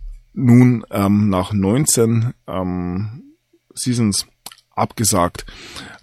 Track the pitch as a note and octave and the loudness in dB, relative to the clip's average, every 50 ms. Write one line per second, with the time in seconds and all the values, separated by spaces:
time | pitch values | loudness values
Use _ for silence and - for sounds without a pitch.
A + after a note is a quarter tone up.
0 | - - - - _ _ - - C3+ A#2+ A#2 B2 B2+ B2 B2 A2+ - - - A2 | -16 -16 -16 -18 _ _ -6 0 4 6 8 8 8 6 4 0 -4 -6 -4 -2
1 | G2+ G2 G#2 G#2 G#2 G#2 F#2+ F#2 F2 - G#2+ G2+ F#2+ F#2+ A2 C3+ D3+ - - B2+ | 0 2 2 2 2 2 2 0 0 -2 -2 0 0 2 0 0 0 0 2 2
2 | A#2 A2+ A#2 A2+ A2+ B2 - _ _ - - F#2+ F#2 F#2 F2+ F2+ F2 F2+ F2+ F#2 | 2 2 2 0 0 -2 -6 _ _ -8 -8 -6 -4 -4 -4 -6 -6 -6 -6 -6
3 | G#2+ A2 A2+ D#3 C4+ C#4+ D#4 _ _ _ _ _ _ _ - - - C3 A#2+ A#2 | -6 -8 -10 -14 -20 -20 -20 _ _ _ _ _ _ _ -14 -8 -4 -4 -2 0
4 | A#2 G#2 F#2+ - - - _ _ - - - _ _ _ - - A2 - - - | 0 0 0 -2 -6 -8 _ _ -20 -20 -20 _ _ _ -6 -4 -4 -4 -2 -2
5 | A2+ G2 G#2+ F#2 F2 F2+ - - - - - - - - - - - - - - | -2 0 2 2 0 0 -2 -6 -16 -18 -18 -20 -20 -18 -18 -18 -18 -18 -20 -20